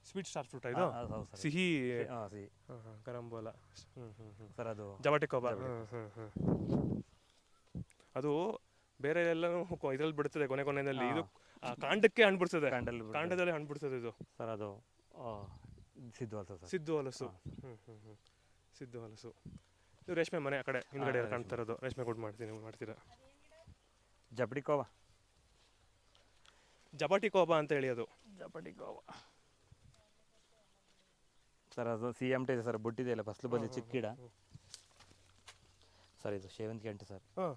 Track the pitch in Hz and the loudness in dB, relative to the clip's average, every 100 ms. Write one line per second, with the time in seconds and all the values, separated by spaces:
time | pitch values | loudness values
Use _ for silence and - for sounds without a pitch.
0 | - 196 170 156 131 131 123 120 180 117 | -8 -8 -4 -6 -6 -6 -2 2 2 2
1 | 117 110 104 - 156 160 180 151 127 120 | -4 -6 -8 -2 0 4 4 4 2 0
2 | 120 123 101 101 98 - - 123 110 110 | -2 -4 -6 -8 -12 -16 -16 -14 -14 -14
3 | 117 120 117 113 110 101 - - - 135 | -10 -8 -8 -8 -8 -12 -20 -20 -18 -14
4 | 117 104 110 101 107 - 113 107 104 98 | -14 -14 -18 -16 -14 -6 -4 -4 -8 0
5 | 143 147 151 131 123 104 131 117 110 117 | 4 4 4 2 2 0 -2 -6 -6 -8
6 | 107 113 110 - - - - - - - | -8 -10 -8 0 2 2 2 2 2 -2
7 | - - _ _ _ _ _ - - - | -6 -20 _ _ _ _ _ -10 -10 -16
8 | - 131 147 147 190 - _ _ _ _ | -8 -4 0 2 0 -4 _ _ _ _
9 | 139 170 170 165 170 175 180 170 143 135 | 2 4 4 4 4 2 0 -2 0 2
10 | 156 147 147 156 139 135 139 143 139 131 | 2 2 0 2 2 2 2 2 2 2
11 | 123 113 101 - - - 127 123 147 196 | 2 2 0 -10 -20 -8 -6 -4 2 6
12 | 214 - 208 190 175 175 143 127 120 120 | 6 10 8 8 4 4 4 2 0 -4
13 | 110 147 165 180 175 156 147 147 147 131 | -4 -2 0 2 2 0 -4 -4 -2 -2
14 | 117 - - - 113 110 104 101 - _ | -4 -8 -18 -8 -6 -4 -4 -8 -18 _
15 | _ - 123 107 98 - - - - - | _ -10 -8 -8 -10 -14 -18 -20 -20 -18
16 | 123 - 117 107 95 95 87 185 151 156 | -16 -8 -6 -6 -8 -12 -4 -4 0 -2
17 | 131 - 117 92 - - 131 113 - 107 | -2 -6 -10 -10 -14 -12 -14 -16 -18 -20
18 | 107 107 _ _ _ _ _ - 131 120 | -18 -20 _ _ _ _ _ -16 -12 -10
19 | 113 110 117 - - - _ _ _ - | -12 -14 -16 -14 -16 -16 _ _ _ -16
20 | - 170 160 175 139 139 127 131 - 139 | -2 0 2 0 0 0 0 -2 -2 -2
21 | 135 127 113 120 110 117 113 113 131 120 | 2 2 2 -2 -2 -4 -2 -4 -4 -2
22 | 117 113 110 104 110 110 110 110 110 113 | -2 -2 -4 -6 -8 -8 -12 -10 -10 -10
23 | - - - - - 640 659 - _ _ | -16 -20 -20 -20 -20 -20 -20 -20 _ _
24 | _ _ _ 117 117 131 143 147 120 - | _ _ _ 0 0 0 2 2 2 -10
25 | - - _ _ _ _ _ _ _ _ | -20 -20 _ _ _ _ _ _ _ _
26 | _ - _ - - - - - - 151 | _ -20 _ -20 -20 -20 -20 -20 -20 -2
27 | 147 196 214 190 165 160 147 147 131 117 | 4 6 6 6 8 6 6 4 4 0
28 | 113 - - 196 - 160 - - - - | -4 -8 -20 -16 -12 -12 -12 -10 -10 -10
29 | - - - - _ _ _ - - - | -14 -18 -18 -20 _ _ _ -20 -20 -20
30 | _ _ _ _ _ - _ _ _ _ | _ _ _ _ _ -20 _ _ _ _
31 | _ _ _ - _ _ _ - 117 113 | _ _ _ -20 _ _ _ -4 -2 0
32 | 120 117 127 131 131 123 117 110 110 113 | -2 0 2 2 2 0 0 0 -2 -2
33 | 123 113 107 101 123 120 113 127 117 123 | 0 0 -2 -6 0 0 0 -6 -4 -2
34 | 107 127 123 - _ - - - - - | -2 -6 -16 -20 _ -20 -18 -20 -20 -20
35 | - - - - - - - - - - | -20 -20 -20 -20 -20 -20 -20 -20 -20 -20
36 | - - 110 101 95 - 110 113 110 101 | -20 -8 -4 -4 -6 -8 -6 -6 -8 -10
37 | 101 95 _ - 180 | -12 -14 _ -4 -4